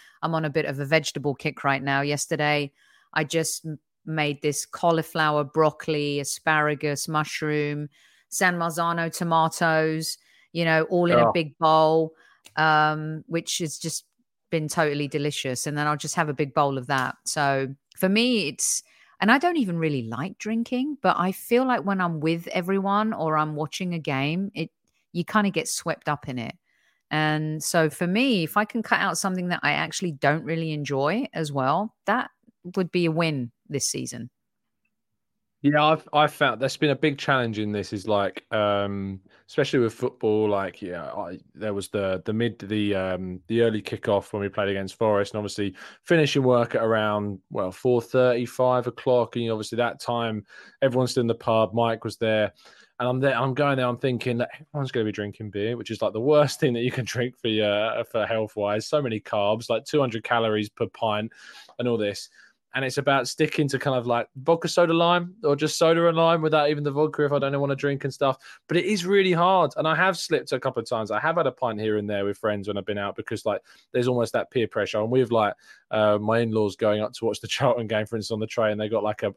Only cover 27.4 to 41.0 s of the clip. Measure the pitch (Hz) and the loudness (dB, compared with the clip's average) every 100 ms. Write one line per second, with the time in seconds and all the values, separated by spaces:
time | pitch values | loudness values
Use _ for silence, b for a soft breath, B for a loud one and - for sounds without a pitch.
27.4 | 156 156 - 170 156 - 175 208 269 202 | -2 -4 0 2 2 0 -2 2 2 0
28.4 | 160 208 214 226 - 185 190 165 190 185 | 0 -2 -2 -4 0 0 0 -2 -2 -2
29.4 | 180 170 147 147 160 - 180 139 143 160 | -2 0 0 0 -2 -4 -6 0 2 2
30.4 | 143 160 160 151 143 135 143 220 - 165 | -2 -4 -2 -4 -2 0 0 0 -4 -4
31.4 | 147 139 131 170 220 _ - 240 - _ | -4 0 0 0 -2 _ -2 0 -2 _
32.4 | _ _ 180 190 175 180 170 160 165 139 | _ _ -6 -4 0 2 2 2 0 0
33.4 | 117 _ - 143 - 139 123 127 123 _ | -4 _ -8 -4 -4 -4 -8 -10 -14 _
34.4 | _ _ _ _ _ _ _ _ _ _ | _ _ _ _ _ _ _ _ _ _
35.4 | _ _ 143 147 151 156 - 147 151 - | _ _ 2 4 4 2 0 2 2 4
36.4 | 139 110 135 - 151 131 156 139 - 131 | 0 2 -2 0 0 2 0 0 0 2
37.4 | 117 107 104 104 - 104 107 101 98 - | 2 -2 -2 -4 -4 -6 0 2 0 -4
38.4 | - 110 104 101 101 101 98 95 _ b | -4 0 2 2 -2 -4 -8 -10 _ b
39.4 | b - 135 135 113 - 123 - 110 107 | b -2 0 2 0 -2 -6 -2 0 2
40.4 | 107 98 95 - 95 87 | 2 0 -4 -8 -10 -10